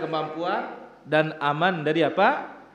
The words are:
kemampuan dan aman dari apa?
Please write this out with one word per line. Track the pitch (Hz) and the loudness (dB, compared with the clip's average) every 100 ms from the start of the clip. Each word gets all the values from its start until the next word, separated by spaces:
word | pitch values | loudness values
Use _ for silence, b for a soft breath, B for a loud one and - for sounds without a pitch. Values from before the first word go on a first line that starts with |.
kemampuan | 160 156 156 160 175 214 - - - - - | -2 -4 -4 -4 -2 -2 -4 -12 -18 -20 0
dan | 151 156 160 | 2 2 0
aman | 143 147 180 180 151 | -2 2 2 2 0
dari | 160 | 2
apa? | 156 - 214 294 - - - | 2 4 2 2 -6 -16 -20